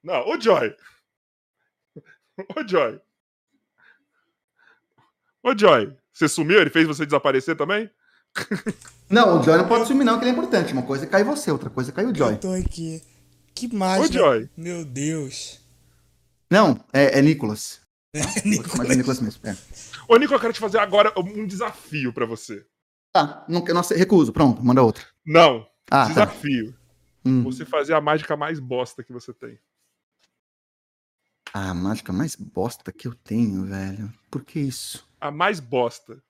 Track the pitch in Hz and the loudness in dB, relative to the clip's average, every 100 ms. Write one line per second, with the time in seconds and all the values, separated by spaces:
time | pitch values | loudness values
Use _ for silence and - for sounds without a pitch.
0 | 156 165 143 302 226 151 117 - _ _ | -2 -4 -2 -2 2 2 2 -6 _ _
1 | _ _ _ _ _ _ _ _ _ - | _ _ _ _ _ _ _ _ _ -20
2 | _ _ _ - 196 302 240 180 123 - | _ _ _ -20 -12 -10 -2 0 -2 -6
3 | _ _ _ _ _ _ _ _ _ _ | _ _ _ _ _ _ _ _ _ _
4 | _ _ _ _ _ _ _ _ _ _ | _ _ _ _ _ _ _ _ _ _
5 | _ _ _ _ 247 240 208 139 98 131 | _ _ _ _ -4 4 6 6 2 -8
6 | _ - 156 - 156 202 151 165 160 147 | _ -2 0 0 4 4 6 4 2 0
7 | 151 147 143 131 131 156 151 208 220 _ | -2 0 2 0 0 -4 -2 -2 -4 _
8 | _ _ _ - - 196 - - - _ | _ _ _ -14 -8 -8 -8 -12 -18 _
9 | _ 208 220 170 135 160 185 226 226 269 | _ 4 6 4 4 4 4 2 2 2
10 | 247 226 247 247 339 202 165 135 123 135 | 2 2 0 -2 0 -2 0 -4 -4 -6
11 | 160 196 214 294 - 139 127 - 127 160 | 0 0 0 -2 -2 -4 -4 -8 -8 -4
12 | 226 175 127 107 190 185 180 - 160 160 | -4 0 0 0 -4 -4 -4 -6 -10 -12
13 | _ _ _ _ _ - 240 220 190 190 | _ _ _ _ _ -12 -8 -4 0 0
14 | 311 254 170 117 120 - 170 175 156 127 | 0 2 2 2 -4 -14 -10 -10 -10 -8
15 | 147 160 135 - - - _ _ _ _ | -6 -6 -8 -12 -16 -18 _ _ _ _
16 | _ _ _ _ _ 185 196 113 _ 135 | _ _ _ _ _ 4 4 2 _ 4
17 | 139 139 143 156 123 107 - - _ _ | 4 6 4 2 -2 -6 -12 -16 _ _
18 | _ 151 - 220 202 196 - - 120 131 | _ -8 -6 -4 -2 -2 -2 -6 0 0
19 | 127 127 110 - 110 95 - - - - | 0 -2 -4 -8 -12 -12 -14 -20 -20 -20
20 | - 233 285 269 226 233 214 214 202 202 | 4 4 6 0 -2 -4 -2 0 2 4
21 | 214 202 180 214 214 185 226 - - 151 | 4 2 -6 -6 -8 -8 -10 -10 -12 -6
22 | 123 120 117 113 - 104 _ _ _ _ | -6 -4 -6 -6 -12 -16 _ _ _ _
23 | _ 185 147 - - 170 170 175 175 170 | _ 0 0 -4 -6 -4 0 0 0 0
24 | 185 190 147 - 147 107 120 127 120 - | 4 4 4 4 2 4 2 4 4 2
25 | - _ - 160 165 120 107 _ - 139 | -14 _ 2 6 6 4 -8 _ 0 2
26 | 120 160 208 - 147 131 110 - _ _ | 2 2 2 0 -4 -4 -4 -12 _ _
27 | _ _ 127 131 123 127 156 156 139 156 | _ _ 0 2 0 -6 -4 -2 0 0
28 | 147 156 151 147 147 160 127 127 123 - | 2 -2 -2 -6 -6 -8 -6 -6 -6 -10
29 | 117 120 - 120 120 113 _ _ _ _ | -18 -18 -18 -20 -20 -20 _ _ _ _
30 | _ _ _ _ _ _ _ _ _ _ | _ _ _ _ _ _ _ _ _ _
31 | _ _ _ _ - 101 95 87 95 110 | _ _ _ _ -12 -10 -6 -6 -4 -6
32 | - 92 151 - - - 104 - - - | -6 -6 -6 -8 -12 -6 -6 -8 -18 -14
33 | 131 117 - 110 117 95 95 98 95 101 | -16 -16 -8 -2 -2 -2 -8 -8 -10 -10
34 | 107 - _ 143 - 160 139 127 - - | -14 -16 _ -14 -10 -8 -8 -8 -14 -16
35 | _ _ 147 147 185 202 123 127 120 - | _ _ -12 -4 -2 -2 -4 -2 -2 -4
36 | _ 120 | _ -20